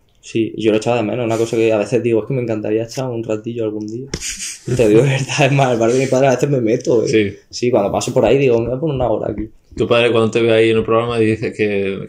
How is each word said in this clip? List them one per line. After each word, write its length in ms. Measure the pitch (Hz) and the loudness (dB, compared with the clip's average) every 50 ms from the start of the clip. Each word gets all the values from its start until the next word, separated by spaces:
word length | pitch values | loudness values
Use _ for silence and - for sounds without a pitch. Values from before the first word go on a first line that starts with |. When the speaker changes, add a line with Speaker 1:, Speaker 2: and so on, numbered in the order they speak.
| _ _ _ _ | _ _ _ _
Speaker 1:
Sí, 320 | - - - 117 110 107 - | -12 -6 -4 -2 -2 -2 -4
yo 140 | - 107 110 | 0 2 2
lo 60 | 104 | 2
echaba 200 | 110 - 117 120 | 2 2 0 0
de 60 | 120 107 | 0 0
menos, 220 | 104 107 123 120 | -2 -4 -4 -2
una 120 | 110 113 | -2 0
cosa 200 | 110 117 - 120 | 0 -2 0 0
que 160 | 113 113 110 110 | 2 2 2 2
a 40 | |
veces 260 | 104 104 - 131 113 110 | 2 0 0 0 0 0
digo, 180 | 120 113 110 | 0 0 0
es 60 | 104 | 0
que 60 | - 139 | -2 -4
me 80 | 127 | -4
encantaría 420 | 123 113 110 107 107 107 107 110 117 | -4 -4 -4 -4 -4 -2 -2 -2 -4
echar 260 | 113 - 135 131 127 | -4 -6 -6 -6 -6
un 140 | 117 117 113 | -6 -6 -4
ratillo 400 | 113 110 107 110 120 117 117 110 | -4 -6 -6 -6 -8 -6 -6 -4
algún 220 | 107 107 107 107 | -4 -6 -6 -8
día. 200 | 107 110 123 135 139 - | -10 -10 -12 -10 -10 -10
Speaker 2:
<laughs> 640 | - - - - - - - - - - - 123 | -10 -10 -10 -12 -12 -12 -14 -14 -12 -8 -2 0
Speaker 1:
Te 100 | 123 117 | 2 4
digo 140 | 107 104 113 | 4 6 4
de 80 | 139 139 | 4 4
verdad, 360 | 135 135 135 - - 147 147 | 2 -2 -4 -4 -2 0 0
es 40 | 131 | 2
más, 160 | 143 139 135 | 2 2 2
al 120 | 127 123 110 | 2 2 2
bar 120 | 113 117 | 2 2
de 80 | 123 131 | 2 0
mi 60 | 135 | 0
padre 220 | 123 131 127 139 | 0 2 2 2
a 40 | 135 123 | 2 2
veces 140 | 123 156 143 | 2 0 0
me 120 | 143 127 | 0 0
meto, 420 | 117 107 117 127 - 170 131 113 107 | 0 0 0 0 0 0 0 0 2
¿eh? 40 | |
Speaker 2:
Sí. 300 | - 107 110 104 98 98 - _ _ | 2 2 0 0 0 -4 -10 _ _
Speaker 1:
Sí, 220 | - - 120 123 | -8 -4 -2 0
cuando 200 | 123 107 101 95 | 2 2 2 0
paso 220 | 85 101 - 127 117 | -2 -2 -4 -2 0
por 100 | 135 120 | 2 4
ahí 140 | 104 127 | 4 4
digo, 220 | 139 139 127 117 113 | 4 4 2 2 2
"Me 80 | 117 | 0
voy 100 | 117 127 | -2 -4
a 20 | 135 | -4
poner 160 | 160 156 139 | -4 -4 -2
una 140 | 127 127 113 | -2 -2 -2
hora 220 | 107 104 - - | -2 -2 -4 -4
aquí". 180 | 104 104 110 110 - - _ _ - | -6 -6 -10 -12 -14 -20 _ _ -6
Speaker 2:
Tu 120 | - 113 | -2 0
padre 240 | 104 120 117 120 117 | 2 4 4 4 4
cuando 180 | 113 113 113 110 | 4 2 2 2
te 120 | - 117 | 2 2
ve 100 | 113 117 | 2 4
ahí 180 | 110 113 113 113 | 4 4 4 4
en 60 | 110 | 2
el 60 | 113 110 | 2 2
programa 340 | 113 113 113 117 120 120 | 2 0 0 0 0 0
dice 360 | 117 110 110 110 107 113 101 - | 2 2 2 2 0 -4 -6 -4
que, 460 | - 107 104 104 98 98 95 98 92 101 | -2 -2 0 0 -2 -2 -4 -4 -6 -6